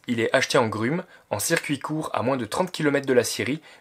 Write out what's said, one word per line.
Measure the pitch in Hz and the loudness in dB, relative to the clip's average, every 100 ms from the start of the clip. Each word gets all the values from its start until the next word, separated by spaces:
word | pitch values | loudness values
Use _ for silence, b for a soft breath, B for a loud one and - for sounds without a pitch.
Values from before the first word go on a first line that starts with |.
| - | -6
il | 113 | 0
est | 113 | 2
acheté | 135 131 147 | 2 4 2
en | 113 | 2
grume, | 104 117 165 - b b | 0 -2 -2 -6 b b
en | 107 | -4
circuit | - 165 - 143 | 0 -2 0 -4
court | - 156 - | -4 -4 -4
à | - | -2
moins | 110 135 | 0 -2
de | |
trente | 107 - 185 | -2 -2 -2
kilomètres | - 151 139 135 | -2 0 0 2
de | |
la | 123 | 4
scierie, | 110 - 107 151 B B | 2 0 -2 -4 B B